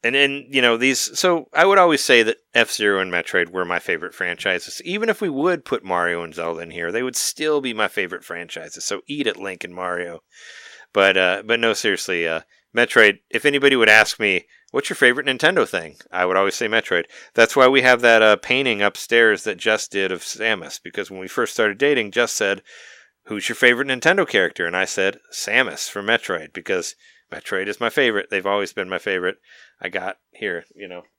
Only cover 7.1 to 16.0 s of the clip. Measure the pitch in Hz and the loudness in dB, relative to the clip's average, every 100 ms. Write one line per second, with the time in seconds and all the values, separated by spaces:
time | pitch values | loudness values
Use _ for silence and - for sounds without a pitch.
7.1 | 127 - - 156 147 131 110 104 - 92 | -6 -6 -6 -2 -2 -4 -4 -2 -2 -6
8.1 | 90 - 87 87 85 80 - - 101 - | -8 -12 -14 -12 -14 -16 -12 -8 -8 -8
9.1 | 147 123 - 98 90 90 90 90 87 87 | -6 -6 -6 -10 -12 -14 -10 -8 -6 -8
10.1 | 85 _ _ - - - - - 101 98 | -12 _ _ -20 -20 -20 -20 -4 2 4
11.1 | 92 90 98 107 117 117 104 110 95 - | 4 2 -2 -2 0 0 0 -2 -2 -4
12.1 | 87 82 80 - _ _ 120 120 117 107 | -4 -4 -6 -10 _ _ 0 2 6 6
13.1 | 98 _ 117 147 143 135 131 110 107 107 | 4 _ -2 0 2 2 4 6 6 4
14.1 | - 104 90 _ _ _ 131 - 123 127 | 0 -2 -2 _ _ _ -6 -6 2 2
15.1 | 123 135 131 156 185 107 92 80 73 | 2 -4 0 2 2 0 -4 -8 -18